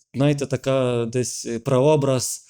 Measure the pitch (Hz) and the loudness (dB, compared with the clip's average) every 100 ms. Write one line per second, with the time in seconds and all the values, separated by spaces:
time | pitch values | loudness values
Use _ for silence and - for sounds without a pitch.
0 | _ 123 143 147 135 131 135 135 127 120 | _ 0 0 0 -2 -4 0 0 0 -2
1 | 117 123 120 - 120 117 - 127 143 156 | -2 -2 -4 -6 -8 -6 0 4 4 4
2 | 135 127 - - | 2 0 -2 -8